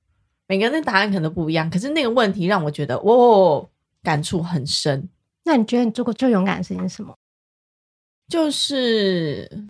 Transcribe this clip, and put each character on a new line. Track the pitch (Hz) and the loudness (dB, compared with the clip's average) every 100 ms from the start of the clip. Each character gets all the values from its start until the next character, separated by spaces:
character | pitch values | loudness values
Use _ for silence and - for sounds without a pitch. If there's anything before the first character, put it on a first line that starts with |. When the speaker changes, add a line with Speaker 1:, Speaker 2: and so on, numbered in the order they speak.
| _ _ _ _ - | _ _ _ _ -4
Speaker 1:
每 | 196 | 0
个 | |
人 | 233 | 0
的 | 311 | 0
答 | 294 | 0
案 | 196 208 | 0 2
可 | 196 | 0
能 | 156 | -2
不 | 170 156 | -2 -2
一 | |
样， | 160 160 | 0 0
可 | 180 | -2
是 | 269 | -2
那 | 311 | 0
个 | 240 | 0
问 | 247 208 | 2 2
题 | 196 | 0
让 | 175 196 | 0 0
我 | 151 | -2
觉 | 147 139 | -4 -4
得， | |
哦， | 127 196 247 240 202 180 139 - _ _ _ | 0 4 6 8 6 6 2 -4 _ _ _
感 | 175 147 | -2 -2
触 | 170 180 | -2 -4
很 | 170 165 | -4 -4
深。 | 139 - 151 135 175 _ _ _ | -4 -4 -2 -4 -6 _ _ _
Speaker 2:
那 | 339 269 | 0 0
你 | |
觉 | 214 240 | 2 0
得 | |
你 | 233 | 0
做 | 247 | -2
过 | 247 | -6
最 | 214 262 | -2 0
勇 | 202 | 2
敢 | 190 170 | 0 -2
的 | |
事 | 180 | -6
情 | 185 180 | -6 -8
是 | |
什 | - | -8
么？ | - - _ _ _ _ _ _ _ _ _ _ - | -16 -18 _ _ _ _ _ _ _ _ _ _ -4
Speaker 1:
就 | 330 302 | -2 0
是 | - - 277 240 220 196 175 156 101 - 208 | -2 -4 -2 0 2 0 0 -2 -6 -10 -16